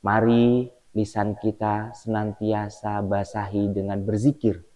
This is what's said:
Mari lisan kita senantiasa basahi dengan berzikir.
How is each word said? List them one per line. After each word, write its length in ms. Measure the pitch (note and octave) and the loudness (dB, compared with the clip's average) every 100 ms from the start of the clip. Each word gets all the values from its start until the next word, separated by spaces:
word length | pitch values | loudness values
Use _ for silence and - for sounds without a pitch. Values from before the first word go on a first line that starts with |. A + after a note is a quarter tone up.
Mari 640 | G2+ A2 A2+ A#2 A#2+ B2 B2 _ _ G#2+ | 2 4 4 6 6 4 0 _ _ -4
lisan 400 | G#2 G#2+ G#2 G#2 | -2 -2 -2 -2
kita 560 | A2 G#2+ G#2+ G#2+ A2+ | -4 -2 -2 -2 -6
senantiasa 1120 | - A2+ G#2+ G#2+ G2+ G#2+ G#2+ G#2 - G#2+ G#2 G2+ | -10 -4 -2 -2 -4 -2 -2 -4 -8 -6 -4 -2
basahi 640 | G2+ G2 G#2+ G2 G2+ G2+ | -2 -2 -6 -4 -2 0
dengan 320 | G2 G2 G2+ | -2 -2 -4
berzikir. 640 | G2 G#2 C3 C#3+ A2+ E2+ - | -2 2 2 2 0 -2 -10